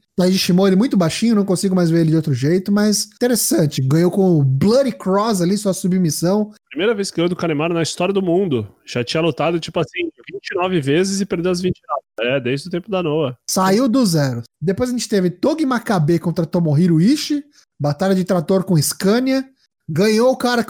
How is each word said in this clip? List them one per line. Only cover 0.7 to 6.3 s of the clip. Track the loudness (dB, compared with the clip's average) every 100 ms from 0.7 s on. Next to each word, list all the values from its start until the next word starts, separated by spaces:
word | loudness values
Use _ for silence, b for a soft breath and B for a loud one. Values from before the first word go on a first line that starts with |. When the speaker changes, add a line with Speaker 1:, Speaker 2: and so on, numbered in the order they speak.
| 2
Speaker 1:
muito | 2 2
baixinho, | 0 0 0
não | 0
consigo | 0 0 0
mais | 0 2
ver | 2
ele | 2
de | 2
outro | 0
jeito, | -2 0 0 0
mas | 0 2 0 -4
interessante. | -4 -2 0 0 0 0 0
Ganhou | 0 2 2
com | 2 4 4
o |
Bloody | 2 2 2 4 2
Cross | -2 -2 0 0 0
ali, | 0 0
sua | -2
submissão. | -2 0 0 0 0 0